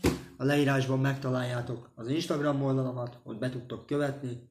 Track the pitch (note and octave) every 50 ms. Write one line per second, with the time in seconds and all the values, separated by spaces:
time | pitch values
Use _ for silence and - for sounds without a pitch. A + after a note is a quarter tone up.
0 | - - - - - - - - C3 C#3+ D3 D3 C#3+ C3+ C3+ C3+ C3 C3 C3+ C3
1 | C3+ C#3 C3+ C3+ C3+ B2+ B2+ B2+ B2+ B2 B2 B2 A#2 B2+ A#2 - - - - -
2 | A2+ B2 D3 E3+ F3 - E3 C#3+ D3 D3 C#3 C3+ C3+ C3+ C3+ C3+ B2+ B2+ B2 B2
3 | A#2+ A#2+ - - - - A2+ G#2 B2+ B2+ C3 A#2+ - - A2+ G#2 - - C#3+ D3
4 | D3 C#3 C3+ - C#3 B2 A#2+ B2 - -